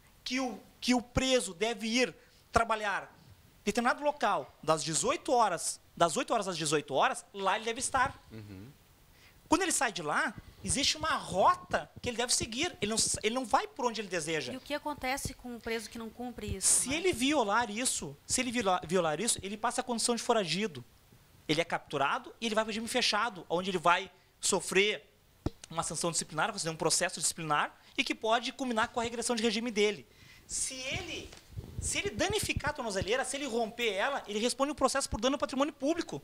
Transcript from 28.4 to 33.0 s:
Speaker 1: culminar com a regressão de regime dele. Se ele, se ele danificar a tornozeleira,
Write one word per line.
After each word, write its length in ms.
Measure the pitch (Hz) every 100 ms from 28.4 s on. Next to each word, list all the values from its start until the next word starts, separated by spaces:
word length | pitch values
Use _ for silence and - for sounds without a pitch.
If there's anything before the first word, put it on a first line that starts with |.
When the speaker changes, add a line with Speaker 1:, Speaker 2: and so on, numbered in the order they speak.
| 240
Speaker 1:
culminar 340 | - 254 220 233
com 100 | -
a 40 |
regressão 320 | 233 233 226 240
de 80 |
regime 260 | 233 214 240
dele. 380 | 214 208 185 - - - - -
Se 260 | - - 262
ele, 540 | 262 330 349 247 - - - - - -
se 160 | - -
ele 120 | 392
danificar 600 | 220 349 415 - - 285
a 40 |
tornozeleira, 520 | 294 233 190